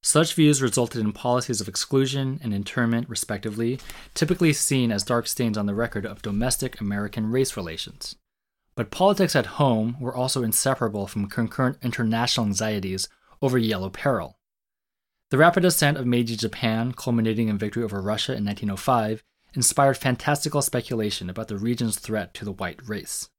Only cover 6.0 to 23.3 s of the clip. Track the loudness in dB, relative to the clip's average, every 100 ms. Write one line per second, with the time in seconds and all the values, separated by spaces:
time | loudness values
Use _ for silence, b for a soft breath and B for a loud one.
6 | -6 -8 -4 0 0 0 -4 -4 -4 -2
7 | -4 -4 -2 0 0 -2 -8 -8 -10 -12
8 | -16 -16 _ _ _ _ _ -8 -8 2
9 | 4 4 4 2 0 2 2 4 0 -2
10 | -6 -2 -2 0 0 2 2 2 0 -2
11 | -4 -2 -2 -2 -2 0 0 0 -4 0
12 | 0 2 0 0 0 0 0 -2 -4 -4
13 | -6 b b b 2 2 2 0 -4 -2
14 | -2 0 -4 -12 _ _ _ _ _ _
15 | _ _ _ 6 6 8 4 4 2 2
16 | 2 2 2 -2 -4 -2 0 0 -2 -4
17 | 0 2 2 2 0 0 -2 -2 -4 -4
18 | -2 -2 -2 -2 -2 -2 -4 -2 2 2
19 | 2 -4 _ _ _ -2 0 4 4 4
20 | 0 0 0 0 0 -2 0 -2 -2 -2
21 | -2 -4 -6 -8 -6 -4 -2 0 -2 -2
22 | -4 -4 -4 -8 -10 -6 -8 -8 -8 -8
23 | -8 -10 -10